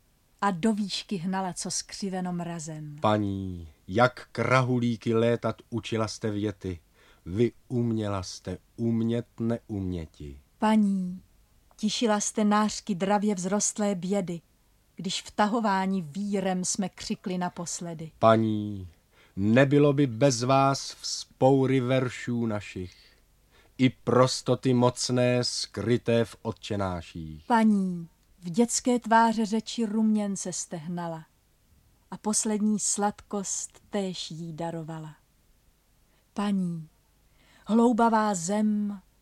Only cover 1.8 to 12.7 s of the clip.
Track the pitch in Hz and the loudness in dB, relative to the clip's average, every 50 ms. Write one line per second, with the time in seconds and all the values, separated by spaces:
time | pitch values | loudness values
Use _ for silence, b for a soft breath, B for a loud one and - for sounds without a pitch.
1.8 | - - - - 208 190 185 185 180 180 175 175 170 170 170 170 147 160 156 156 | -6 -8 -10 -8 -6 -4 -4 -4 -4 -4 -4 -4 -6 -6 -8 -8 -10 -10 -10 -10
2.8 | 151 151 147 147 - 104 107 107 104 98 98 95 95 92 90 87 82 78 - _ | -12 -12 -6 -2 0 2 2 2 0 0 -2 -4 -4 -6 -8 -10 -12 -14 -18 _
3.8 | _ - 92 113 123 127 - - - - - - 113 - 127 131 127 123 127 123 | _ -2 2 4 4 4 4 0 -16 -10 -6 -4 0 2 4 4 4 2 2 0
4.8 | 120 120 117 110 - 117 113 113 117 117 120 113 - 113 110 - - _ 120 113 | 0 0 -2 -2 -2 0 2 4 4 4 2 2 0 -2 -4 -6 -8 _ -8 -6
5.8 | - - 117 110 110 104 - - - 110 104 104 101 104 98 - - 92 87 80 | -6 -4 -2 -2 -2 -2 -4 -4 -6 -4 -2 -2 -2 -2 -4 -4 -6 -8 -8 -8
6.8 | - _ b b b b b b b 82 87 107 120 113 - - _ - 131 120 | -12 _ b b b b b b b -6 -2 0 0 0 0 -4 _ -6 -4 -2
7.8 | 120 117 113 110 107 101 101 98 98 - - - - 98 92 - _ _ _ - | 0 0 0 -2 -2 -2 -2 -4 -4 -8 -10 -12 -10 -8 -8 -8 _ _ _ -4
8.8 | 117 117 117 113 113 113 117 120 117 - _ - 117 113 117 117 - - 110 98 | -2 -2 0 0 0 0 0 -2 -4 -6 _ -6 -4 -2 -2 -4 -4 -6 -6 -6
9.8 | 95 92 90 85 80 - - - 76 71 69 69 - _ _ _ 220 214 220 220 | -4 -4 -4 -6 -8 -10 -12 -16 -16 -16 -16 -16 -20 _ _ _ 2 2 4 4
10.8 | 208 196 196 190 185 180 180 185 - _ _ _ _ _ _ _ _ _ _ - | 4 2 2 0 -4 -6 -8 -10 -14 _ _ _ _ _ _ _ _ _ _ -6
11.8 | - 214 - - 254 214 208 208 - - - - 214 208 208 214 214 208 | -4 -4 -2 0 0 2 2 0 0 -2 -2 0 2 4 4 4 2 2